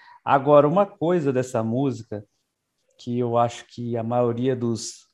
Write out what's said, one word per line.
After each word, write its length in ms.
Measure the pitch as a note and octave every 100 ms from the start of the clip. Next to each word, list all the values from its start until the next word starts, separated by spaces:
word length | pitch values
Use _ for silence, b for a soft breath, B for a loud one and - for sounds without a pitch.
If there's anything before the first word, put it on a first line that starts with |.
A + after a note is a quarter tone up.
| b b
Agora, 440 | - C#3 C3+ D3 D3
uma 180 | F3+ G3+
coisa 480 | - D#3+ F3+ C#3
dessa 300 | B2+ B2+ A#2
música 600 | A2 A#2+ C#3 A2+ - G#2 - _ _ _ _ _ _ _
que 180 | - A#2+
eu 200 | A#2+ A#2
acho 280 | A#2+ - -
que 300 | - A#2+ A#2
a 60 |
maioria 520 | A2+ B2 A#2+ A#2 B2+ B2+
dos 520 | A#2+ A2+ - - _